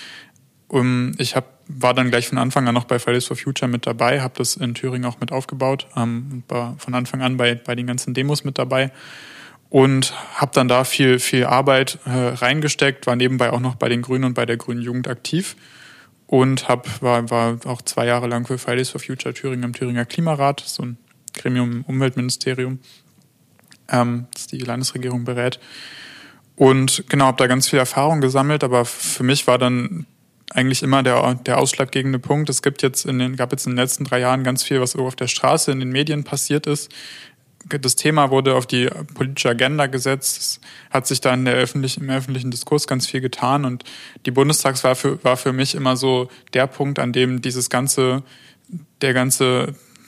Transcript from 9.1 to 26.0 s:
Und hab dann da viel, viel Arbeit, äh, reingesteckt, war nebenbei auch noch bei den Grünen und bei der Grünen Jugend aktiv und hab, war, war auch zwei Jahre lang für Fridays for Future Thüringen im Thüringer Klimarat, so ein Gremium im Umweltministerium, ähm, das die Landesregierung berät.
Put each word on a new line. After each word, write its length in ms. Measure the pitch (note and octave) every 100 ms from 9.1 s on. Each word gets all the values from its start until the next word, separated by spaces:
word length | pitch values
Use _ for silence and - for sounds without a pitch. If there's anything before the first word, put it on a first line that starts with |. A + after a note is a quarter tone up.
| - - - - - -
Und 440 | C3+ C3+ C3+ C3 - -
hab 200 | - C3
dann 120 | - B2+
da 180 | B2
viel, 340 | C3 - C3+ B2+
viel 260 | - C3
Arbeit, 540 | B2 B2 C#3 C3 C3+ - -
äh, 40 |
reingesteckt, 960 | B2+ B2 B2 B2 D3 D3+ - C#3 C3+ -
war 100 | B2
nebenbei 340 | B2+ B2+ A#2+
auch 100 | A#2+
noch 140 | B2+
bei 160 | A#2+ B2
den 100 | A#2+
Grünen 240 | A#2+ C3
und 80 | C3
bei 140 | B2 A#2+
der 100 | A#2
Grünen 240 | A#2+ A#2+
Jugend 280 | A#2+ B2 B2+
aktiv 480 | B2 - E3 G3 - - - - - - _ -
und 440 | C3+ C3 C3 -
hab, 320 | B2 B2 -
war, 260 | B2+ A#2+ A#2
war 300 | A#2+ A#2 A#2 -
auch 160 | G#2+
zwei 240 | - - A#2+
Jahre 220 | A#2+ A#2+
lang 180 | A#2+ A#2+
für 100 | B2+
Fridays 320 | - B2 B2+
for 100 | C#3
Future 360 | - B2+ B2
Thüringen 300 | A#2+ C3+ B2+
im 100 | A#2+
Thüringer 320 | A#2+ B2 A#2+ A#2+
Klimarat, 560 | - E3 D3 C#3 C#3
so 200 | - -
ein 120 | B2 A#2+ _ _ -
Gremium 360 | - C3 B2 A#2+
im 120 | A#2+
Umweltministerium, 960 | C3+ C3 C3+ B2+ B2 - C3+ B2+ B2+ C3 - - _ _ _ _ _ _ _ _ -
ähm, 360 | B2 A#2+ A#2+ B2
das 140 | - -
die 100 | B2+
Landesregierung 720 | A#2+ A#2+ C3 C3 B2+ B2 A#2+
berät. 340 | B2 B2 - - - - -